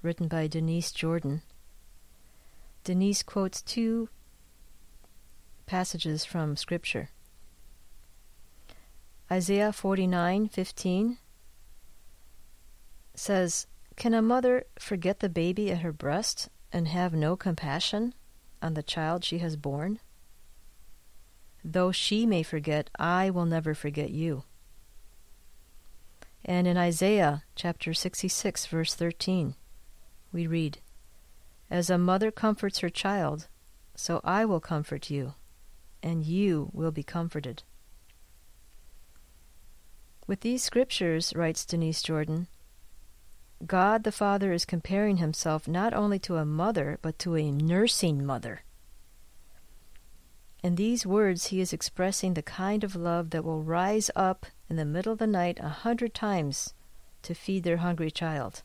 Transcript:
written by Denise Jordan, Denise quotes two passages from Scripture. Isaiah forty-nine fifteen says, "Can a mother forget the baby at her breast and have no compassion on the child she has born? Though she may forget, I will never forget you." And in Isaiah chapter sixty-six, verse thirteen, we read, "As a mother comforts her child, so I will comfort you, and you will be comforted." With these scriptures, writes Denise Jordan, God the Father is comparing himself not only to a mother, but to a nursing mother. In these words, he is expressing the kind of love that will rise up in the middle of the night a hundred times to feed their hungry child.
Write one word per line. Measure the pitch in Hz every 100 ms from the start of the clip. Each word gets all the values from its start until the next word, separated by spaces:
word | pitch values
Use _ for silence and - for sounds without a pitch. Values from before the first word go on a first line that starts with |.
written | 170 170 165
by | 165 156
Denise | 165 160 165 165
Jordan, | - 160 170 143 147 - - - - - - - - - - - - - -
Denise | - 185 196 196
quotes | - - 190 -
two | - - 226 226 226 - - - - - - - - - - - - - - - -
passages | 185 180 170 160 156
from | - 175 151 143
Scripture. | - 175 - - - - - - - - - - - - - - - - - - - - - - - - -
Isaiah | 185 175 202 208
forty-nine | 208 196 190 185 180 175 190 214
fifteen | - 185 - 190 180 220 240 - - - - - - - - - - - - - - - - - - -
says, | - - 196 180 - - - - -
"Can | 240
a | 226
mother | 220 247 254 247 254 -
forget | - 196 170 202
the | 202
baby | 170 165 185 208
at | 175
her | 165
breast | 151 139 160 220 - - - -
and | 180 165
have | 175 180
no | 160 151 185
compassion | 196 165 151 143 - 208 240 - - - - -
on | -
the | 156
child | 147 - 156 175
she | 170 170
has | 170 151
born? | 143 139 170 220 - - - - - - - - - - - - - - - -
Though | 165 175 180
she | 180 - 208
may | 226 190
forget, | 160 160 151 151 - -
I | 165 180 190
will | 180
never | 170 165 160
forget | 151 147 147 147
you." | 147 165 135 - - - - - - - - - - - - - - - - - - - - -
And | 180 180
in | 175
Isaiah | 175 165 185 208 160 147 -
chapter | - 175 170 -
sixty-six, | 160 185 - 185 - 202 -
verse | - 165 160
thirteen, | - 170 165 - 185 143 131 - - - - - - -
we | 175 165
read, | 165 156 143 - - - - - - - - -
"As | 175 170
a | 180
mother | 180 190 220
comforts | 214 220 208 202 -
her | 175
child, | - 190 202 156 151 160 - - - -
so | - - 170
I | - 190 220
will | 175
comfort | - 160 151 143 -
you, | 139 127 139 - - - - - -
and | - 165
you | 156 175 202 160 143
will | - 160
be | 156
comforted." | - 170 170 151 143 - - - - - - - - - - - - - - - - - - - - - - - - - - - -
With | 196
these | 220 254
scriptures, | - 233 262 - 175 160 170
writes | 156 165 160 -
Denise | 165 160 160
Jordan, | - 156 156 160 175 - - - - - - - - - - - 170
God | 190 190 220
the | 220
Father | - 202 202 196
is | 170
comparing | - 170 - 196 208 190
himself | 165 156 165 156 -
not | 170 220
only | 233 208 196
to | - 170
a | 151
mother, | 156 190 208 143 165
but | 160 156
to | 185 160
a | 151
nursing | 143 156 175 226 - 175 147
mother. | 139 131 117 - - - - - - - - - - - - - - - - - - - - -
In | 180 175
these | 214 240
words, | 190 202 208 175 -
he | 185
is | 185
expressing | - - - 185 190 190
the | 170
kind | 143 - 190 214
of | 208 190
love | 170 170 170
that | 165
will | 160 160
rise | 156 170 185 214 208 -
up | 190 185 - - -
in | 160
the | 147
middle | 156 196
of | 220
the | 220
night | 196 175 175
a | -
hundred | 147 226 233 240
times | - 214 190 147 139 - - - - - -
to | -
feed | 170 - 190
their | 175 170
hungry | 175 170 160
child. | - 165 151 120 -